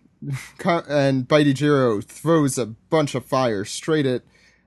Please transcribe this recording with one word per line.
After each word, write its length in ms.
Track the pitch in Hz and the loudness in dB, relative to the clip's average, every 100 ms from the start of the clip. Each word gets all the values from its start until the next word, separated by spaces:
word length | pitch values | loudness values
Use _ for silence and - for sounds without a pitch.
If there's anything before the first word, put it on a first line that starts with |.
| _ - 143 | _ -16 -10
<laughs> 320 | 131 - - | -10 -12 -6
Ka-, 260 | 185 170 - | -2 -2 0
and 380 | 147 139 135 123 | 0 2 0 2
Bitey 260 | 151 147 | 4 4
Jiro 460 | 135 147 143 127 104 | 2 2 2 2 0
throws 560 | - - 151 165 143 127 | -6 -8 0 2 2 -2
a 80 | 107 | -6
bunch 480 | 110 - 160 147 | -8 -2 0 0
of 100 | 131 | -4
fire 400 | - 135 127 101 | -4 -2 0 -2
straight 420 | 87 - - 156 135 | -6 -8 -2 0 0
at, 160 | 123 _ _ _ _ | -2 _ _ _ _